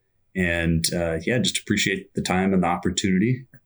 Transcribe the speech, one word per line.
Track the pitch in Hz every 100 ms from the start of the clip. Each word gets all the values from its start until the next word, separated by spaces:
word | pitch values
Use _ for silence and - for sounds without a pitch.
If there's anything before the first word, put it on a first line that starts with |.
| _ _ _
and, | 92 87 85 85 82 82
uh, | 87 85 82 -
yeah, | 123
just | 92 -
appreciate | - 104 104 95 -
the | -
time | - 92 95
and | 95
the | 87
opportunity, | 90 90 90 98 92 110 131 131 -